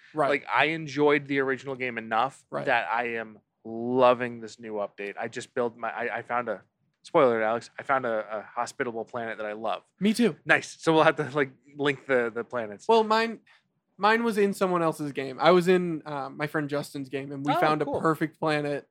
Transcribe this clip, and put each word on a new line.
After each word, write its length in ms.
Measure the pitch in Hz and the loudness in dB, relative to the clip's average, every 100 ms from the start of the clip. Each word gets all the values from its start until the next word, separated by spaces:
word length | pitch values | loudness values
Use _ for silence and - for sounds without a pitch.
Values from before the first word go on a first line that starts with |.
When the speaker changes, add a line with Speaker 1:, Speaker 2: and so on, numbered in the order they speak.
| _ | _
Speaker 1:
Right. 160 | 151 143 | -2 0
Speaker 2:
Like, 180 | 143 - | 0 0
I 120 | 113 147 | 2 2
enjoyed 600 | 160 156 135 147 147 139 | 0 -6 2 4 4 2
the 100 | 139 | -2
original 380 | 135 131 135 131 | 0 -2 -6 -8
game 200 | 127 117 | -6 -6
enough 480 | 110 110 131 - _ | -2 0 0 -4 _
Speaker 1:
Right. 160 | 147 143 | -6 0
Speaker 2:
that 220 | 120 92 | 0 0
I 220 | 113 123 | -4 -4
am 240 | 117 110 107 _ _ | -6 -10 -14 _ _
loving 760 | 113 113 120 127 123 123 123 120 | -12 -8 -2 4 6 4 0 -8
this 180 | 113 - | -14 -16
new 140 | 117 | -10
update. 400 | 107 101 - 101 95 | -6 -8 -8 -10 -8
I 100 | 113 | -10
just 260 | 123 113 | -10 -10
built 240 | - 120 117 | -4 -4 -4
my, 100 | 113 | -8
I, 280 | 87 117 110 | -6 -6 -8
I 40 | |
found 280 | 117 120 117 | -4 -4 -4
a, 100 | 98 _ _ _ _ | -6 _ _ _ _
spoiler 340 | - 170 135 113 | 0 4 4 4
alert, 40 | |
Alex, 260 | 110 117 - - | 0 -2 -6 -16
I 60 | |
found 200 | 117 135 | -2 0
a, 360 | 123 110 104 107 | 0 -4 -4 -8
a 20 | 98 | -8
hospitable 520 | - 120 - 127 113 107 | -8 -8 -4 -6 -6 -8
planet 320 | 123 117 104 | -8 -8 -8
that 80 | 107 | -8
I 60 | |
love. 280 | 104 110 90 - _ | -6 -6 -6 -8 _
Speaker 1:
Me 140 | 196 | -2
too. 240 | 220 226 151 | 2 0 0
Speaker 2:
Nice. 320 | - 151 - - | 0 0 0 -4
So 140 | - | 2
we'll 120 | 160 | 6
have 120 | 156 151 | 4 2
to, 140 | 139 | -4
like, 220 | 147 135 - _ | -2 -2 -4 _
link 300 | 143 143 135 - | -2 -2 -2 0
the, 240 | 131 117 | 0 0
the 100 | 113 | -4
planets. 420 | 110 123 107 101 - | -8 -6 -8 -10 2
Speaker 1:
Well, 160 | 226 | 2
mine, 360 | 220 220 226 214 _ _ _ _ _ _ | 4 2 0 -4 _ _ _ _ _ _
mine 280 | 202 226 | 2 2
was 120 | 233 214 | 2 2
in 160 | 202 | 2
someone 300 | 196 190 180 | 2 0 2
else's 300 | 165 156 147 | 0 -2 -6
game. 260 | 139 135 127 | -6 -8 2
I 100 | 151 | 6
was 140 | 180 175 | 6 6
in, 360 | 185 180 156 | 4 2 -4
uh, 240 | 151 143 135 | -6 -8 -8
my 180 | 139 151 | -6 -4
friend 220 | 156 143 | -2 -2
Justin's 400 | 143 147 147 131 | -4 -6 -10 -8
game, 240 | 135 139 | -8 -8
and 100 | 143 | -6
we 100 | 143 | -2
Speaker 2:
Oh, 60 | 311 | 2
Speaker 1:
found 220 | 156 151 | 2 2
Speaker 2:
cool. 140 | 151 285 | 0 0
Speaker 1:
a 40 | |
perfect 360 | 165 156 156 - | 0 0 -2 -4
planet 480 | 160 151 147 143 - | -2 0 -2 -6 -8